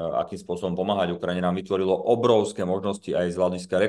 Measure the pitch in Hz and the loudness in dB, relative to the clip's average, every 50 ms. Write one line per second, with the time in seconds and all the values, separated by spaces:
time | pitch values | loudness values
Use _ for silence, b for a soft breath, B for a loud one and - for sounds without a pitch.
0 | 82 82 73 62 82 - 101 87 - - 87 87 98 92 87 90 92 101 101 98 | -4 -2 -2 -2 -2 -4 -6 -12 -8 -6 -6 -4 -4 -4 -2 -2 0 0 0 0
1 | 92 87 87 85 - 87 87 90 90 90 90 95 95 95 101 92 95 95 95 - | 0 -2 -2 -4 -4 -4 -2 0 0 0 -2 -2 -2 -2 -2 0 2 2 2 2
2 | - - 120 117 117 120 117 107 101 90 - - 98 90 92 98 95 101 98 98 | 4 2 2 4 6 4 6 6 4 2 -2 -4 -2 -2 -2 -2 -2 -2 -4 -4
3 | - - 73 80 90 87 85 90 92 90 90 90 90 - - 90 101 | -6 -4 -2 0 0 0 0 0 0 0 0 -2 -6 -2 0 2 2